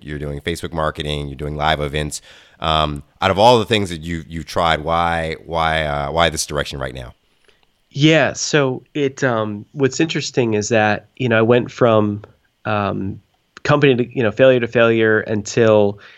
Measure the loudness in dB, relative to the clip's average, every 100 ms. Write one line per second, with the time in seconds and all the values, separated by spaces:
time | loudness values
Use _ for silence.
0 | -12 -10 -8 -8 -8 -8 -6 -4 -4 -4
1 | -6 -6 -8 -8 -8 -4 0 0 -2 -4
2 | -6 -8 -16 -20 -20 _ -2 0 0 -4
3 | -12 _ 0 4 6 4 2 -2 -2 -6
4 | -8 -8 -8 -12 -8 -2 0 0 0 0
5 | 0 -2 -4 -8 -6 -2 0 0 -2 -4
6 | -4 0 0 0 -6 -6 -6 -6 -10 -10
7 | -14 -18 _ _ _ _ _ _ _ 0
8 | 4 4 2 -2 -2 0 0 -2 -8 -6
9 | -4 -2 -2 -2 -2 -6 -12 -2 -2 0
10 | -4 -4 -4 -2 0 0 0 2 2 0
11 | -6 -6 0 2 4 4 2 0 4 4
12 | 2 -2 -10 _ _ _ -6 -4 -2 -4
13 | -6 -10 -16 _ _ -6 0 2 4 2
14 | 0 -2 -2 4 4 4 2 2 4 4
15 | 4 2 0 -4 -2 2 4 6 4 -2
16 | -12